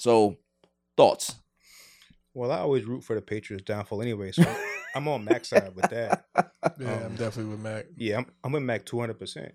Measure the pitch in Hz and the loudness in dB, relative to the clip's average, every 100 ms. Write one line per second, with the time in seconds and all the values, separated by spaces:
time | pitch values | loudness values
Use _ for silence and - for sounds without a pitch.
0 | 120 117 104 - _ _ _ _ _ - | 6 6 6 2 _ _ _ _ _ 6
1 | 113 - - - _ _ _ - - - | 8 6 -4 -8 _ _ _ -20 -20 -20
2 | - _ _ 127 123 170 147 135 107 127 | -20 _ _ -6 -2 0 2 2 0 -8
3 | - 107 - 107 - 98 95 104 101 104 | -4 -4 -2 -8 -6 -10 -6 -6 -4 -6
4 | 120 104 98 170 165 - - - - 131 | -4 -4 -4 4 4 4 -8 -10 -8 -6
5 | 147 127 104 - - 196 95 185 - 113 | -2 -4 0 -2 2 0 0 -4 -4 -2
6 | 110 - _ - - - - - 123 107 | -2 -2 _ -2 -2 -2 -4 -4 -6 -4
7 | 113 110 113 113 107 107 110 107 - 170 | -6 -4 -6 -4 -8 -8 -8 -8 -10 -6
8 | 110 107 131 _ 131 147 127 110 - 120 | -2 -2 -4 _ -4 -2 -2 -4 -4 -6
9 | 117 110 95 - - | -4 -8 -12 -12 -14